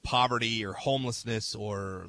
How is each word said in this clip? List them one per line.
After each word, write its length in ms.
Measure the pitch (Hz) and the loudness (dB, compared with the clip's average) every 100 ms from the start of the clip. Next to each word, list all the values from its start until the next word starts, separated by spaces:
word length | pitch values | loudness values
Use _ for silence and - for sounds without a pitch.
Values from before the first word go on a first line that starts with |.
poverty 600 | - 123 127 120 117 113 | 0 4 6 4 2 0
or 100 | 101 | -2
homelessness 800 | 92 143 135 127 117 117 113 - | -2 0 2 0 -4 -2 -2 -2
or, 520 | - 104 101 98 92 | -6 -4 -4 -4 -8